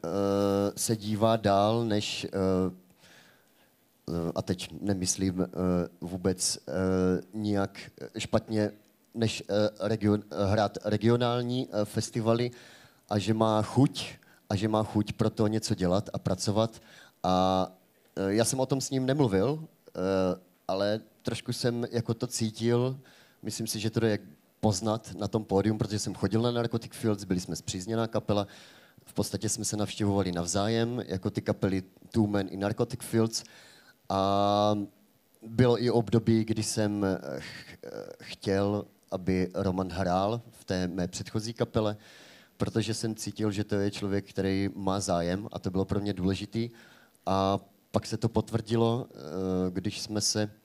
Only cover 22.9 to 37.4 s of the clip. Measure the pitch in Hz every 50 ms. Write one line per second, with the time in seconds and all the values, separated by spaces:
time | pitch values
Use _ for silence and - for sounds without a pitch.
22.9 | 131 139 - - - - - _ _ _ - 107 - - 113 110 - 110 101 110
23.9 | - 113 113 110 104 101 - - - _ _ _ _ _ - 113 104 92 113 107
24.9 | 107 113 - - 95 87 104 98 - 113 104 - 98 98 98 110 110 107 113 98
25.9 | 107 104 - 107 92 - - 95 101 110 117 123 120 120 117 117 - 117 - -
26.9 | - - - 113 104 98 101 92 92 90 90 - 82 - - - - 95 92 110
27.9 | 113 113 113 113 - 107 - - 104 104 101 - - - - - - - - -
28.9 | _ - _ - - - 101 - - 92 107 104 - - 104 - 110 104 104 95
29.9 | - - 107 101 98 101 95 92 90 87 85 85 - 98 101 110 113 113 117 117
30.9 | 123 123 - - 90 92 - 107 - 104 - - 98 - - 98 95 95 92 -
31.9 | _ - - - - 117 107 101 104 101 98 92 - 98 98 101 107 - 120 -
32.9 | - - - - - 113 110 113 113 - - - - - - - - - - -
33.9 | _ _ _ _ 95 98 95 98 98 101 101 101 101 104 104 107 104 101 101 98
34.9 | _ _ _ _ _ _ _ _ _ _ - 113 113 113 127 123 120 101 120 120
35.9 | 104 120 113 - - 117 - - 113 110 107 - 110 110 107 - - 110 107 104
36.9 | 104 101 101 95 95 - - 69 67 -